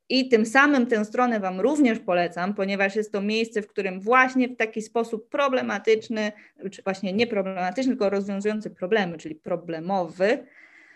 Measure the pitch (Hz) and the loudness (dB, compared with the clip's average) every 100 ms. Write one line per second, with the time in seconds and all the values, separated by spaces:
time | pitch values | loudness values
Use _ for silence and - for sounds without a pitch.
0 | - 254 262 226 226 269 294 277 240 220 | -2 0 4 4 6 6 6 4 2 0
1 | 214 247 247 220 190 185 233 302 247 220 | 0 0 0 0 -2 0 2 4 4 2
2 | - 175 170 170 185 208 190 196 196 214 | 0 0 0 -2 -4 -2 -2 0 0 0
3 | 214 202 208 220 226 214 202 - 190 185 | -2 -4 -2 -2 -2 -4 -6 -6 -6 -4
4 | 208 254 262 262 254 247 220 220 214 233 | 2 4 4 2 0 -2 -4 -4 -4 -4
5 | 226 220 - 285 277 254 233 202 226 220 | -2 -6 -4 -2 0 0 -2 -2 2 2
6 | - 220 214 - - _ 196 - 196 190 | 0 -4 -4 -6 -18 _ -12 -8 -6 -4
7 | 190 196 233 202 185 185 180 185 262 254 | -4 0 0 0 -4 -4 -4 -2 -2 0
8 | 196 196 202 196 208 214 208 - 185 220 | 0 0 -2 -4 -4 -4 -8 -10 -2 0
9 | 180 165 156 156 - 170 170 160 170 196 | 0 -6 -12 -14 -6 -6 -6 -8 -4 -2
10 | 165 175 196 254 - - - - - | -2 0 0 0 -4 -20 -20 -20 -20